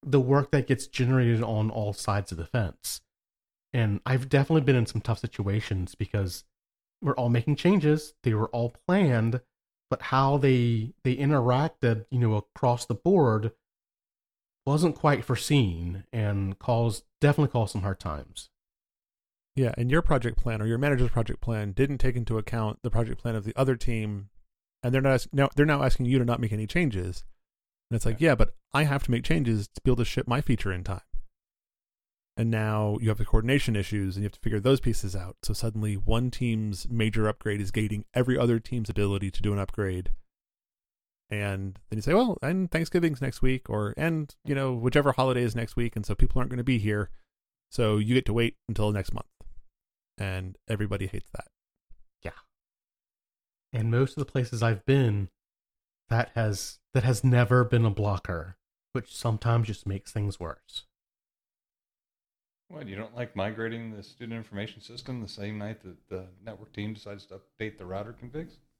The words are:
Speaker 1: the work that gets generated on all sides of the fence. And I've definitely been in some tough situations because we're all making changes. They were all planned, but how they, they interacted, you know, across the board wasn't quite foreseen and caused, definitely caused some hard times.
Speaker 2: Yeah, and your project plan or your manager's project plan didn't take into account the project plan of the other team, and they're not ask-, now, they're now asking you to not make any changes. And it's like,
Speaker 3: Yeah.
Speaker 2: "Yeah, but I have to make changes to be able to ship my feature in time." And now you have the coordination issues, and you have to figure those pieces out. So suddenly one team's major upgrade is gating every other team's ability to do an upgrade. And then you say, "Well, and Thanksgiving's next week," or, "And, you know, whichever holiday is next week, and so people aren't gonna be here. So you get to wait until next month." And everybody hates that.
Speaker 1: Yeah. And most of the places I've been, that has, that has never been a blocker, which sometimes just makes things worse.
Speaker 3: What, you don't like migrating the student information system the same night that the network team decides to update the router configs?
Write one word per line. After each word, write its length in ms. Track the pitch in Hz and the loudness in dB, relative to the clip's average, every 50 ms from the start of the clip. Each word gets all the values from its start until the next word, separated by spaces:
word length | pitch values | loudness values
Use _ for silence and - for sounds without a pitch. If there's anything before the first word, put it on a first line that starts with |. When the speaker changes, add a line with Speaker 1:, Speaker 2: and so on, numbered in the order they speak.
Speaker 1:
the 180 | - 139 139 139 | -2 2 2 4
work 300 | 123 127 139 143 139 - | 4 4 4 2 2 2
that 140 | - 139 - - | 0 0 2 2
gets 180 | 131 - - | 0 -2 -2
generated 560 | - - - 127 123 131 131 123 117 117 110 | -4 -4 -2 2 2 4 4 4 4 4 2
on 280 | 117 110 110 107 107 110 | 2 0 0 0 0 0
all 220 | 113 117 104 104 | -2 -2 -4 -4
sides 380 | 101 - - 107 98 101 98 - | -4 -4 -4 -2 -2 -2 -2 -4
of 80 | 87 82 | -6 -8
the 80 | 80 | -6
fence. 540 | - - 120 104 76 - _ - - - - - _ _ _ _ _ _ _ _ _ _ _ _ _ | -4 -2 -2 -2 -2 -6 _ -10 -10 -10 -10 -14 _ _ _ _ _ _ _ _ _ _ _ _ _
And 280 | - 123 113 104 101 - - | -2 0 0 0 0 -2 -2
I've 220 | - 131 127 135 131 | -2 -2 -2 0 2
definitely 340 | 147 135 139 - 160 156 | 2 2 4 4 2 4
been 140 | 131 139 135 | 4 4 4
in 100 | 123 110 | 4 2
some 140 | - - 113 | 0 -2 -4
tough 160 | - 120 110 - | -2 -2 -2 -4
situations 800 | - 110 - - 98 98 101 110 - - 101 92 92 - - | -4 -6 -6 -4 -2 -2 -2 -2 -2 -2 -2 -2 -4 -4 -6
because 480 | - 104 - - 104 95 90 - - - _ _ _ _ _ _ _ _ _ _ _ | -6 -6 -4 -2 -2 -2 -2 -6 -10 -16 _ _ _ _ _ _ _ _ _ _ _
we're 140 | - 139 131 | -2 -2 0
all 120 | 135 123 120 | 0 2 2
making 280 | 120 117 - 151 143 | 2 2 2 0 0
changes. 580 | - - 175 208 185 147 151 151 151 - - - _ | 2 4 4 4 4 4 2 2 2 -2 -6 -14 _
They 100 | - 123 | -2 0
were 160 | 110 104 113 - | 0 0 0 -2
all 240 | - 117 120 117 - _ _ | -2 -2 -2 -4 -6 _ _
planned, 540 | - 180 208 190 139 123 113 110 117 120 123 - _ _ _ _ _ _ _ _ _ | 0 2 4 4 4 4 2 2 0 0 -4 -6 _ _ _ _ _ _ _ _ _
but 100 | 127 - | -6 -6
how 360 | - - 131 131 135 135 143 139 | -4 -2 0 2 2 2 2 4
they, 560 | 139 135 131 123 120 117 117 110 110 135 - _ | 4 4 4 4 4 2 2 0 -2 -6 -8 _
they 120 | - 127 123 | -2 -2 -2
interacted, 880 | 123 139 139 151 135 117 123 123 131 151 156 - _ - 120 113 107 107 - | 0 2 2 2 2 4 2 2 2 2 -2 -2 _ 0 0 0 0 -2 -4
you 100 | 131 123 | 0 0
know, 160 | 120 110 107 | 2 2 2
across 500 | 104 - _ - - - 123 120 120 - | 0 -2 _ -6 -2 0 0 0 0 -2
the 80 | - 110 | -4 -6
board 580 | - - 170 202 180 139 117 110 107 107 113 - _ _ _ _ _ _ _ _ _ _ _ _ _ _ _ _ _ _ _ _ _ _ | -2 2 4 4 6 6 4 2 2 -2 -4 -6 _ _ _ _ _ _ _ _ _ _ _ _ _ _ _ _ _ _ _ _ _ _
wasn't 300 | 135 143 151 175 165 - | 0 2 4 4 2 2
quite 280 | - - 151 143 - - | 2 2 2 2 2 0
foreseen 800 | - 123 - - - 147 143 113 92 82 82 87 87 90 95 - _ | -2 -2 -2 0 2 4 4 4 2 0 -2 -4 -6 -6 -8 -10 _
and 460 | - 113 107 104 101 98 98 95 95 - | -4 -2 -2 0 0 0 -2 -4 -6 -4
caused, 460 | - - 117 117 117 113 104 - - _ _ _ | -2 0 0 2 2 0 -2 -4 -8 _ _ _
definitely 320 | 147 143 143 - 147 131 | 2 2 4 4 2 2
caused 200 | - 120 107 - | 2 0 -2 -2
some 100 | - 107 | -2 -4
hard 180 | 92 101 95 - | -4 -4 -4 -6
times. 480 | - 87 76 71 - - - - - - _ _ _ _ _ _ _ _ _ _ _ _ _ _ _ _ _ _ _ _ _ | -6 -8 -8 -8 -10 -14 -18 -20 -20 -20 _ _ _ _ _ _ _ _ _ _ _ _ _ _ _ _ _ _ _ _ _
Speaker 2:
Yeah, 200 | 135 131 117 - | 0 0 0 0
and 140 | - 120 127 | -2 0 2
your 120 | 147 170 | 2 4
project 360 | - - 151 127 113 117 - - | 4 4 2 2 0 0 0 0
plan 240 | - 120 113 104 | 0 0 -2 -2
or 40 | 107 | -2
your 120 | 113 117 120 | -2 0 0
manager's 320 | 143 147 143 123 123 117 | 2 2 4 4 2 2
project 300 | - 120 110 - - - | 2 2 0 -2 -4 -6
plan 320 | - 120 113 107 104 101 | -4 -4 -4 -4 -4 -2
didn't 260 | 95 - 135 139 139 117 | 0 0 0 0 2 2
take 180 | - - 117 | 2 2 2
into 220 | 120 113 - 113 110 | 0 -2 -2 -2 -2
account 400 | 104 - 117 113 110 107 - - | -2 -4 -4 -2 -2 -4 -4 -6
the 80 | - 117 | -4 0
project 300 | - 120 117 113 123 - | 0 0 0 0 -4 -6
plan 140 | - 120 113 | -4 -4 -4
of 80 | 107 98 | -4 -6
the 100 | 110 - | -4 -2
other 200 | 127 135 131 127 | 0 0 0 0
team, 540 | 117 - - 117 110 107 107 104 98 101 - _ - - _ _ _ _ _ _ _ | 0 0 0 0 -2 -2 -4 -6 -8 -10 -12 _ -20 -20 _ _ _ _ _ _ _
and 100 | - 120 127 | -2 0 0
they're 80 | 135 | 2
not 100 | 135 139 131 | 4 4 2
ask-, 180 | 123 - - | 2 0 -2
now, 180 | - 139 139 - - | 0 2 2 2 4
they're 120 | 143 147 | 2 2
now 160 | 156 147 143 | 4 2 2
asking 240 | 139 131 - - 127 | 4 4 4 4 4
you 120 | 120 135 131 | 2 2 2
to 60 | 120 | 2
not 160 | 120 120 117 | 2 0 0
make 120 | 120 107 | -2 -2
any 140 | 107 107 107 | -2 -4 -4
changes. 580 | - - 175 175 135 104 92 90 92 92 - - - - _ _ _ _ _ _ _ _ _ _ - | -2 0 0 0 0 0 -2 -4 -4 -6 -8 -10 -12 -16 _ _ _ _ _ _ _ _ _ _ -4
And 60 | 120 | -4
it's 100 | 110 - | 0 2
like, 140 | 113 110 117 | 0 2 4
Speaker 3:
Yeah. 100 | 165 160 | 4 4
Speaker 2:
"Yeah, 40 | 131 | 6
but 180 | 110 110 - - - _ _ | 6 6 4 4 0 _ _
I 120 | - 143 156 | 0 2 2
have 180 | 143 139 139 - | 2 2 0 0
to 60 | - | 0
make 120 | 120 120 - | 0 0 2
changes 440 | - 160 160 131 117 113 104 104 - | 2 2 2 2 2 0 0 -2 -6
to 120 | - - | -8 -2
be 80 | - 131 | 2 2
able 60 | 123 | 4
to 80 | - 117 | 4 2
ship 220 | - - - - | 0 0 -2 -2
my 140 | 120 120 139 | 0 -2 0
feature 320 | - - 123 - - 101 | 2 2 0 2 0 -2
in 100 | 92 92 | -4 -4
time." 180 | 90 - 92 92 - _ - - - - _ _ _ _ _ _ _ _ _ _ _ _ _ _ _ _ _ _ _ _ _ | -4 -6 -6 -6 -6 _ -4 -4 -4 -6 _ _ _ _ _ _ _ _ _ _ _ _ _ _ _ _ _ _ _ _ _
And 140 | - 117 113 | -4 -2 0
now 480 | 110 110 110 107 107 107 107 104 104 - | 0 0 0 0 0 0 0 0 -2 -2
you 80 | 117 107 | -2 -2
have 80 | 107 107 | 0 0
the 60 | 110 | 2
coordination 520 | - - 113 110 120 139 139 - 131 107 | 4 4 4 4 4 2 2 2 0 0
issues, 400 | 101 98 - 107 104 95 92 92 | -2 -2 -2 -2 -2 -2 -2 -4
and 60 | 98 | -4
you 40 | 104 | -4
have 60 | 101 | -6
to 80 | - - | -6 -6
figure 200 | - 110 107 104 | -4 -2 -2 0
those 200 | 104 127 135 131 | 2 4 2 4
pieces 360 | - 120 110 - - 95 92 | 2 0 0 0 -2 -2 -4
out. 200 | 95 92 92 - _ | -6 -6 -8 -12 _
So 120 | - - 107 | -4 -4 -2
suddenly 400 | - 113 113 107 110 107 104 101 | -2 -2 -4 -2 -2 -2 -2 -2
one 360 | 98 - 107 110 117 123 127 | 0 2 2 4 2 2 0
team's 560 | - - 127 120 113 110 107 107 98 - - - | -2 -2 -2 0 0 0 -2 -4 -4 -4 -4 -2
major 400 | 120 117 107 110 101 110 107 107 | 0 0 0 2 2 2 2 2
upgrade 320 | 107 - - 107 101 104 | 0 -2 -4 -4 -2 -2
is 80 | 101 95 | -2 -2
gating 340 | - 110 107 104 107 104 - - | 0 0 0 0 -2 -4 -6 -2
every 240 | - 127 123 127 123 | 0 0 2 2 2
other 220 | 120 120 120 117 113 | 2 4 2 2 0
team's 300 | - - 127 120 107 - | -2 -4 -4 -4 -4 -2
ability 400 | - 101 101 98 98 98 98 98 | 0 0 0 0 0 0 -2 -2
to 100 | - - | -2 0
do 120 | 101 104 101 | 0 0 0
an 40 | 101 | 0
upgrade. 500 | 98 - - - 101 95 92 92 92 - - - - _ _ _ _ _ _ _ _ _ _ _ _ _ _ _ _ _ _ _ _ _ | -2 -4 -4 -2 -2 -2 -2 -2 0 2 2 0 0 _ _ _ _ _ _ _ _ _ _ _ _ _ _ _ _ _ _ _ _ _
And 480 | 104 104 101 101 98 98 98 98 95 - - - | -6 -4 -2 -2 -4 -4 -6 -8 -10 -14 -12 -8
then 80 | 107 | -8
you 60 | 110 | -4
say, 100 | - - | 0 2
"Well, 240 | 170 220 262 233 175 - | 2 4 2 2 0 -2
and 280 | - 143 180 190 185 170 | -4 -2 -2 -2 -2 -2
Thanksgiving's 520 | - 160 165 - - 175 170 160 143 123 | -2 -2 -2 -2 0 0 0 0 0 -2
next 180 | 135 131 - - | -4 -6 0 2
week," 300 | - 127 131 127 - - | 2 2 2 0 -4 -6
or, 240 | 107 104 104 104 - | -4 -4 -4 -4 -4
"And, 380 | - 151 170 165 156 151 - - _ - | -4 -2 -2 -2 -4 -6 -8 -12 _ -8
you 100 | 147 139 | -6 -4
know, 200 | 135 135 131 127 | -2 -2 -2 -2
whichever 380 | 117 117 127 113 147 139 139 | -2 0 2 4 4 4 4
holiday 300 | 127 - 131 131 123 123 | 2 2 2 2 2 0
is 140 | 120 117 107 | 0 -2 -2
next 200 | 117 113 - - | -4 -6 -4 -2
week, 200 | 123 120 117 - | -2 -2 -2 -4
and 80 | 110 104 | -4 -4
so 100 | - 104 | -4 4
people 240 | - - - - - | 6 6 6 6 4
aren't 120 | 120 - | 0 0
gonna 120 | 123 123 | -2 -2
be 160 | 120 135 127 110 | 0 0 0 2
here. 300 | 98 107 104 104 101 - - - _ _ _ _ _ _ _ _ _ _ | 2 0 0 -2 -2 -6 -8 -12 _ _ _ _ _ _ _ _ _ _
So 260 | - - 117 107 107 | -2 0 2 2 2
you 180 | 104 107 110 123 | 2 2 2 2
get 120 | 131 - | 2 2
to 60 | - 104 | 2 0
wait 220 | 117 117 - - - _ - | 0 0 -2 -2 -6 _ -6
until 240 | 104 - 104 107 | -4 -2 0 0
next 220 | 104 98 92 - - | 0 -2 -2 -4 -4
month." 120 | - - _ _ - - - - - - - _ _ _ _ _ _ _ _ _ - | -6 -8 _ _ -18 -16 -16 -14 -14 -16 -18 _ _ _ _ _ _ _ _ _ -8
And 380 | 104 95 92 92 92 92 95 - _ - | -6 -6 -6 -6 -8 -10 -12 -12 _ -6
everybody 380 | 110 101 107 101 101 101 98 | -4 -2 -2 -2 -2 -4 -4
hates 240 | - - - - - | -6 -6 -8 -10 -10
that. 180 | - - - _ _ _ _ _ _ _ _ - - - - _ _ _ | -12 -16 -16 _ _ _ _ _ _ _ _ -20 -20 -20 -20 _ _ _
Speaker 1:
Yeah. 80 | - 85 - - - _ _ _ _ _ _ _ _ _ _ _ _ _ _ _ _ _ _ _ _ _ _ _ _ _ | -14 -14 -14 -16 -20 _ _ _ _ _ _ _ _ _ _ _ _ _ _ _ _ _ _ _ _ _ _ _ _ _
And 180 | - 117 110 113 | -6 -4 -2 0
most 260 | 117 123 135 131 - | 0 0 0 -2 -2
of 80 | 151 139 | -6 -8
the 60 | - | -4
places 320 | - 135 120 - 123 110 | -4 -4 -4 -4 -2 -2
I've 220 | 117 117 113 98 - | 0 0 0 0 0
been, 440 | - 139 139 127 113 104 101 98 - - _ _ _ _ _ _ _ _ _ _ _ _ _ _ - | 2 2 4 4 2 0 0 -4 -6 -10 _ _ _ _ _ _ _ _ _ _ _ _ _ _ -2
that 220 | 117 117 123 - - | 0 0 0 -2 -2
has, 460 | 120 110 107 101 92 - - - _ _ _ - | -2 -2 -2 -2 -4 -8 -12 -14 _ _ _ -2
that 80 | 131 107 | 0 2
has 200 | 127 120 - - | 2 0 2 2
never 400 | 127 123 123 120 101 123 127 123 | 4 4 4 4 4 4 2 4
been 200 | 104 123 117 113 | 4 2 2 2
a 60 | 110 | 2
blocker, 640 | 95 - 101 104 95 87 - - 90 82 80 92 - - _ _ _ _ _ _ | 0 0 -2 -2 -2 -4 -6 -6 -8 -8 -8 -12 -16 -20 _ _ _ _ _ _
which 220 | - 127 110 - - | -8 -8 -8 -10 -10
sometimes 520 | - - 117 110 107 - 120 117 117 110 | -6 -4 -2 -2 0 0 0 2 2 0
just 200 | 107 - - - | -2 -4 -6 -6
makes 260 | 98 95 95 - - | -6 -6 -6 -8 -8
things 260 | - 110 101 101 - - | -6 -4 -4 -4 -4 -6
worse. 460 | 87 80 - - _ _ - - - _ _ _ _ _ _ _ _ _ _ _ _ _ _ _ _ _ _ _ _ _ _ _ _ _ _ _ _ _ _ _ _ _ _ _ _ _ | -10 -10 -12 -12 _ _ -18 -18 -18 _ _ _ _ _ _ _ _ _ _ _ _ _ _ _ _ _ _ _ _ _ _ _ _ _ _ _ _ _ _ _ _ _ _ _ _ _
Speaker 3:
What, 200 | - 151 139 98 | -18 -16 -14 -12
you 80 | 98 | -12
don't 180 | 104 113 104 117 | -12 -12 -12 -10
like 220 | 123 120 - - | -10 -10 -8 -6
migrating 560 | 101 98 110 107 110 113 113 117 113 113 113 110 | -6 -6 -6 -6 -6 -8 -8 -8 -10 -12 -12 -14
the 80 | 101 | -16
student 300 | 98 - - - 123 113 | -18 -20 -20 -18 -14 -12
information 480 | 117 113 110 - 104 101 107 110 - 107 | -12 -12 -12 -12 -10 -10 -10 -10 -12 -16
system 400 | - - 120 120 - 135 127 120 | -20 -20 -20 -16 -14 -12 -10 -10
the 80 | 107 98 | -12 -12
same 300 | - 107 101 104 107 104 | -12 -12 -10 -10 -10 -8
night 240 | 104 107 110 - | -10 -10 -12 -14
that 260 | - 92 87 - _ - | -16 -20 -20 -20 _ -12
the 180 | 95 92 92 92 92 95 | -12 -12 -12 -14 -20 _
network 300 | 101 113 104 - 110 - | -18 -18 -18 -18 -20 -14
team 220 | - 104 101 107 107 | -10 -8 -8 -8 -8
decides 320 | 104 - 104 101 98 - | -10 -14 -16 -16 -16 -18
to 120 | - 95 98 | -20 -20 -20
update 360 | - _ _ - 110 107 104 - | -20 _ _ -10 -10 -10 -10 -12
the 60 | 92 | -12
router 260 | 90 95 98 104 117 120 | -10 -10 -8 -10 -12 -14
configs? 420 | - 127 120 123 156 170 151 - _ _ _ _ | -18 -18 -14 -14 -14 -14 -14 -18 _ _ _ _